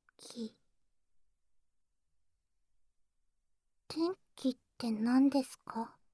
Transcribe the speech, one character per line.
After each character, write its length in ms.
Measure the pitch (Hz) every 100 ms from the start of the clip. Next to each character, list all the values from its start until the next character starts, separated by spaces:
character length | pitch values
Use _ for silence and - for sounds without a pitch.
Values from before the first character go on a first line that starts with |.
| _ -
気。 380 | - 247 220 - _ _ _ _ _ - - _ _ _ _ _ _ _ _ _ _ _ _ _ _ _ _ _ _ _ _ _ _ _ _ _ -
電 260 | 311 339 381 _ -
気 140 | 262
っ 80 | - _ -
て 140 | 233
何 380 | 214 226 254 277
で 140 | 277
す 140 | 262 -
か？ 360 | - 226 - - _